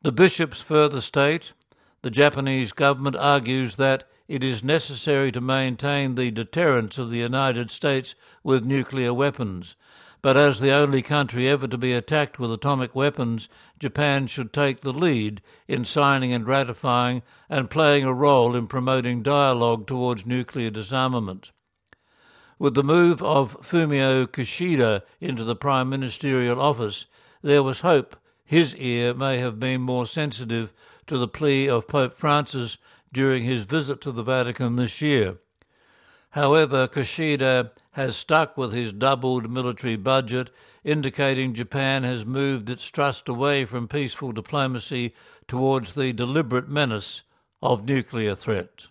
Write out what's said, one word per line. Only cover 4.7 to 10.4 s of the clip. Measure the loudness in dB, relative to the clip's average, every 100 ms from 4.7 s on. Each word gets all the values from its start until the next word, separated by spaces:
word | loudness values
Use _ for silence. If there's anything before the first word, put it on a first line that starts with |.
| 0 0 -8 0 2 0
to | -2
maintain | -2 0 0 -2 -2 0 0 -2
the | -2
deterrence | -4 -6 0 2 2 0 -6
of | -6
the | -4
United | -2 0 0 -2 -6
States | -4 -2 -2 -4 -18 _ _
with | 0 0 2
nuclear | -2 -2 -2 -2
weapons, | 0 0 -2 -8 -8 -12 -20 _ -20 -20 _
but | 4
as | 6